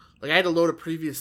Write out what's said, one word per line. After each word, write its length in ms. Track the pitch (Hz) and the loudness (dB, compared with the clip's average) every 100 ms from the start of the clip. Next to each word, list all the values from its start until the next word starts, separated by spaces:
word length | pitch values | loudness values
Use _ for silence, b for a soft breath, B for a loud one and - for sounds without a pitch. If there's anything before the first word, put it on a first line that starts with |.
| B B | B B
Like, 120 | 143 | 0
I 20 | |
had 120 | 165 180 | 2 2
to 40 | |
load 180 | 165 170 | 2 2
a 40 | |
previous 440 | 160 170 160 156 - | 0 -6 -6 -6 -6